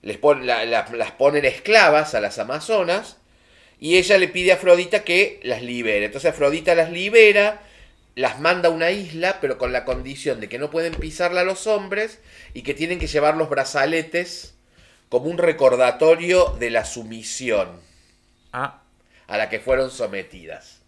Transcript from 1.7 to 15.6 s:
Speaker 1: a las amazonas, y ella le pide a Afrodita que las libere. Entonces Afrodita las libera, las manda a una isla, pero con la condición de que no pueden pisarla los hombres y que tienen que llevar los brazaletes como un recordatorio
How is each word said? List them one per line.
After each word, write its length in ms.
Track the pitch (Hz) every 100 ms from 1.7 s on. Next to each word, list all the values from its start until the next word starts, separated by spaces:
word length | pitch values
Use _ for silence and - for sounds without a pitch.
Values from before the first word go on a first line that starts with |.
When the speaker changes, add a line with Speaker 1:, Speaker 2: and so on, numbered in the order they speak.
| 220 185 151 151
Speaker 1:
a 60 | 117
las 180 | 104 -
amazonas, 800 | 113 143 151 220 175 185 226 - _ _ _ _ _ _
y 200 | 151 180
ella 200 | 180 196
le 100 | 185
pide 240 | 180 180
a 20 | 180
Afrodita 480 | 185 175 180 208
que 360 | 202 175 196 -
las 200 | 120 127
libere. 440 | 123 120 113 104 104
Entonces 240 | 135 160
Afrodita 440 | 147 143 160 165
las 160 | 170 165
libera, 720 | 175 196 226 214 208 208 208 - - - _ _
las 260 | - 127 -
manda 280 | 160 180 175
a 20 |
una 180 | 165 165
isla, 480 | 202 185 160 180 190
pero 180 | 143 127
con 140 | 123
la 120 | 127
condición 560 | 120 127 127 135 147 117
de 80 | 107
que 100 | 120
no 120 | 147
pueden 240 | 160 170
pisarla 500 | 160 160 151 175 180
los 220 | 180 190 220
hombres 520 | 214 190 202 220 - _ - -
y 80 | -
que 100 | 120
tienen 260 | 143 160 180
que 80 | 156
llevar 300 | 151 147 156
los 140 | 151
brazaletes 1040 | 139 131 147 139 165 160 170 175 - - _ _ _ _ _ _
como 160 | 123 143
un 100 | 175
recordatorio 1200 | 170 156